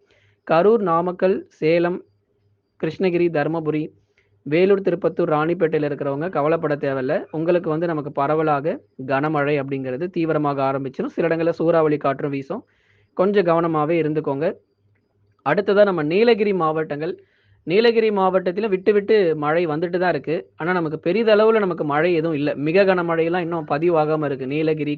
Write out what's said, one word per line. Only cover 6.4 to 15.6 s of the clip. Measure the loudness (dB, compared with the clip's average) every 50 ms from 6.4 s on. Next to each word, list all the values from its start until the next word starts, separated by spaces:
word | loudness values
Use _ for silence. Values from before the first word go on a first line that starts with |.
| 0 0 0 0 0 -2 -2
தேவையில்ல. | -2 -2 -4 -2 -2 -2 -2 -2 -4 -4 -6
உங்களுக்கு | -6 -4 -2 0 0 0 0 -2
வந்து | -2 -2 -2 -2
நமக்கு | -4 -4 -6 -6
பரவலாக | -4 -4 -2 0 0 0 0 0 0 0 -2 -4 -6 -6 -10 _ _ -14 -6 -4
கனமழை | -2 0 0 0 0 0 0 0 0 -2
அப்படிங்கிறது | -2 -4 -6 -6 -6 -6 -6 -6 -6 -6
தீவிரமாக | -4 -4 -2 0 0 0 0 0 -2 0 -2
ஆரம்பிச்சிடும். | -2 -2 -2 -4 -6 -6 -6 -8
சில | -6 -4 -2 0 0
இடங்கள்ல | 0 0 0 -2
சூறாவளி | -2 0 0 2 4 4 4 2 0 0
காற்றும் | 0 -2 -2 -2 -4 -6
வீசும், | -6 -6 -8 -8 -10 -12 -12 _ _ _ _ _ _ _ _ _ _
கொஞ்சம் | 0 0 2 2 2 2
கவனமாவே | 4 2 2 2 2 0 0 0 0 0 0
இருந்துக்கோங்க. | 0 0 -2 -2 -2 -2 -4 -2 -2 -4 -4 -6 _ _ _ _ _ _ _ _ _ _ _ _ _ _ _ _ _ 0
அடுத்ததா | 0 0